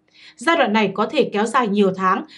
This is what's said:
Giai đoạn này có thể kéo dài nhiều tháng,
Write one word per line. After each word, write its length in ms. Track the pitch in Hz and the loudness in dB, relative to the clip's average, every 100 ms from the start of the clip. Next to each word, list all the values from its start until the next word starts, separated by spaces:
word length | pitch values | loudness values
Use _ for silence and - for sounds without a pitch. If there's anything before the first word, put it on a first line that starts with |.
| _ _ - - | _ _ -20 -6
Giai 200 | 330 330 | 0 2
đoạn 160 | 233 | 2
này 180 | 220 196 | 2 0
có 120 | 196 226 | -2 -2
thể 240 | 302 185 | 0 0
kéo 140 | 202 226 | -2 0
dài 220 | 269 220 | 0 0
nhiều 240 | 208 190 185 | 2 2 0
tháng, 280 | 190 214 - | -2 -2 -4